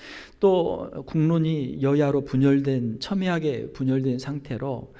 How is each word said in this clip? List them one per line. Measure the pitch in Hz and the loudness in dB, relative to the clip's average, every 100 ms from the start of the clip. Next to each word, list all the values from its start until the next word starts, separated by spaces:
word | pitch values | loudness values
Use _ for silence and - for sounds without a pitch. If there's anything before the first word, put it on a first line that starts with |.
| - - - - | -18 -18 -20 2
또 | 196 185 175 85 - 139 135 | 4 4 2 -2 -8 -10 -4
국론이 | 160 156 165 160 156 131 147 | 0 2 2 2 0 -4 -2
여야로 | 135 143 151 147 139 | 0 2 2 0 0
분열된, | 127 139 139 139 135 120 113 | 4 4 4 2 -2 -2 -6
첨예하게 | - 196 185 170 156 117 - | -4 -2 0 0 -2 -4 -8
분열된 | - 131 131 131 127 | -4 0 2 0 -2
상태로, | 139 147 139 117 139 120 - | -6 -10 -8 -6 -6 -6 -10